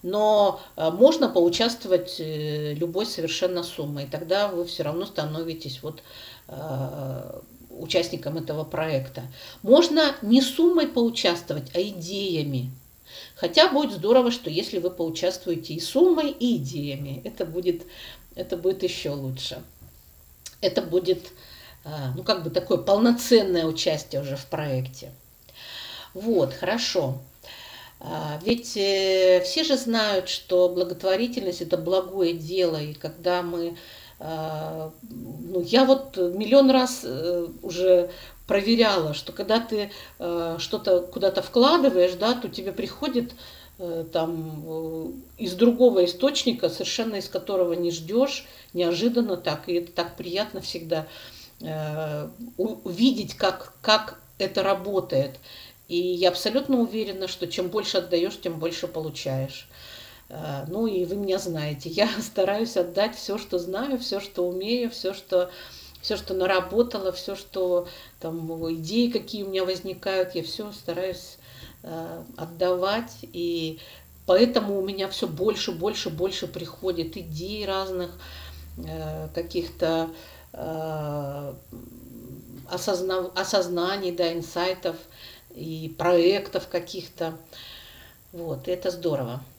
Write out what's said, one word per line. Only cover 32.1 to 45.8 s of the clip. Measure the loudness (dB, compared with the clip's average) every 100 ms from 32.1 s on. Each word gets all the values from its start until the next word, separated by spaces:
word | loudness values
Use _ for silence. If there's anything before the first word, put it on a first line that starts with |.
| 0 2
дело, | 0 -4 0 2 0
и | -6
когда | -8 -10 -4 0 0
мы, | 0 -4 -4 -6 -16 -20 -20 -14
э, | -8 -6 -4 -6 -6 -6 -8 -12
ну, | -14 -12 -12 -10 -4 -2
я | 4 6 8
вот | 6 4 -2
миллион | 0 0 6 8 10
раз, | 8 4 -2
э, | -6 -4 -2 -2 -4 -8
уже | -8 2 8 8 6 -6 -18 -20 0
проверяла, | 0 4 6 6 4 0
что | -4 -8
когда | -10 2 2
ты, | 2 -4 -4 -8 -18 -8
э, | -4 -2 -2 -4
что-то | -4 -4 4 4
куда-то | 2 0 0 0
вкладываешь, | 0 6 6 8 6 6 4
да, | 4 0
то | 0 -4
тебе | -6 -8
приходит, | -6 -8 -6 -2 -2 -2 -10 -20 -20 -20 -12
э, | -6 -6 -2
там, | -2 0 -2 -6 -8 -8
э, | -6 -6 -6 -8 -10 -16 -8
из | -6
другого | 4 4 8